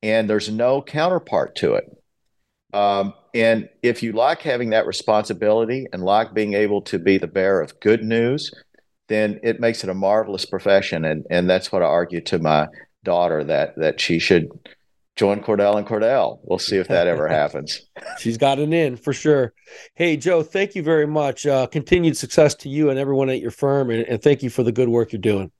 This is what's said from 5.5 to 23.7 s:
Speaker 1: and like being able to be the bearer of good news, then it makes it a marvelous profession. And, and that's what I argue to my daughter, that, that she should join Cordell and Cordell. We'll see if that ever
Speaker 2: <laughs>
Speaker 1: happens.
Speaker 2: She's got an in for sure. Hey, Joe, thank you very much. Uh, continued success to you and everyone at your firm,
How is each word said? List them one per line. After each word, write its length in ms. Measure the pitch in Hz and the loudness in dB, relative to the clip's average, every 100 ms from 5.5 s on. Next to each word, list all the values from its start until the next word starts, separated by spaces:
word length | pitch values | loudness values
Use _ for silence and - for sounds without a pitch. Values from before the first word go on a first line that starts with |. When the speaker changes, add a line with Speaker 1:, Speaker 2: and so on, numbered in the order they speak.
| 110 113 131 131 | 2 0 -4 -6
Speaker 1:
and 100 | 90 | -6
like 300 | 92 101 113 | 0 2 2
being 200 | - 107 | -2 0
able 280 | 101 104 101 | 0 0 0
to 160 | 95 95 | -4 -4
be 180 | 85 98 | 2 2
the 100 | 87 | 0
bearer 340 | 90 95 95 | -2 2 2
of 180 | 73 - | -2 -2
good 240 | 104 113 | 0 0
news, 480 | 110 113 117 143 151 - _ _ _ _ _ | 2 0 0 -2 -6 -14 _ _ _ _ _
then 320 | 107 107 104 | -2 -2 -2
it 180 | 117 113 | -4 0
makes 240 | 117 113 | -2 -2
it 60 | 98 | -6
a 40 | |
marvelous 520 | 95 95 107 107 95 - | -2 0 0 0 -6 -6
profession. 600 | 95 101 98 98 82 80 | -4 4 4 2 -4 -2
And, 200 | 78 - | -4 -2
and 200 | 87 90 | 0 2
that's 220 | 92 - | 0 0
what 100 | 98 | 0
I 40 | 82 | 2
argue 360 | 82 87 87 | 2 0 -6
to 180 | - 90 | -4 -2
my 280 | 80 76 76 - - _ | 2 2 0 -6 -20 _
daughter, 400 | - 87 87 80 73 | -2 0 2 0 0
that, 320 | 78 76 - | 0 -2 -2
that 240 | 78 69 | -2 -2
she 180 | - 85 | -2 0
should 300 | - 90 80 - - _ _ _ _ - | 4 2 2 -10 -20 _ _ _ _ -2
join 260 | 101 104 | 0 0
Cordell 360 | 104 104 101 104 | -2 0 2 0
and 100 | 101 | -2
Cordell. 520 | 110 - 135 78 - | -2 0 0 0 -4
We'll 160 | - 90 | -6 -4
see 180 | - 98 | -2 -2
if 120 | 87 | 0
that 180 | 90 87 | 0 2
ever 200 | 80 76 | 0 0
Speaker 2:
<laughs> 20 | |
Speaker 1:
happens. 520 | 78 76 71 76 - _ - - - | 0 0 -4 -10 -12 _ -20 -16 -8
Speaker 2:
She's 180 | 113 117 | -6 0
got 220 | 135 135 | 0 0
an 140 | 151 | 0
in 240 | 165 156 123 | 0 0 -2
for 160 | - | -6
sure. 400 | 135 151 147 120 _ _ - - _ | -2 2 2 2 _ _ -20 -20 _
Hey, 220 | 170 151 | -2 0
Joe, 260 | 135 175 | 0 0
thank 320 | 156 196 196 196 | 0 -2 -4 -4
you 80 | |
very 240 | 156 160 147 | 0 2 2
much. 380 | 151 143 127 147 | 0 -2 -2 0
Uh, 220 | 135 127 | 0 0
continued 500 | 160 131 180 165 156 | -4 0 2 2 0
success 360 | 127 - 151 - | 0 4 4 4
to 140 | 139 | -8
you 200 | 139 151 | 0 0
and 100 | 135 | 0
everyone 300 | 139 135 135 | 0 0 0
at 100 | 131 | -2
your 120 | 117 | -6
firm, 380 | - 143 | -4 0